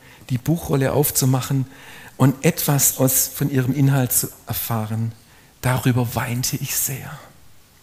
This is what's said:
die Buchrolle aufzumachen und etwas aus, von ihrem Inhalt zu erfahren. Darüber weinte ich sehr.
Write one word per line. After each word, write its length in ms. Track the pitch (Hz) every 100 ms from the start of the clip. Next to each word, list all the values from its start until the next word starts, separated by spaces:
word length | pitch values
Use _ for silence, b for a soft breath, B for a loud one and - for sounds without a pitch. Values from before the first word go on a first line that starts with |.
| B B B
die 80 | 123
Buchrolle 560 | - 165 - 143 135
aufzumachen 720 | 127 151 - 131 131 - 135 131 B B B B B
und 300 | 131 - 123
etwas 520 | - - 143 - -
aus, 300 | 131 - -
von 240 | - -
ihrem 240 | 131 127 135
Inhalt 380 | 139 139 123
zu 160 | - 95 - -
erfahren. 640 | 113 - 113 107 113 113 - b b b b
Darüber 540 | 127 127 135 120 120 117
weinte 400 | 120 120 131 143
ich 220 | 139 -
sehr. 340 | - 131 - 147 - - - - - -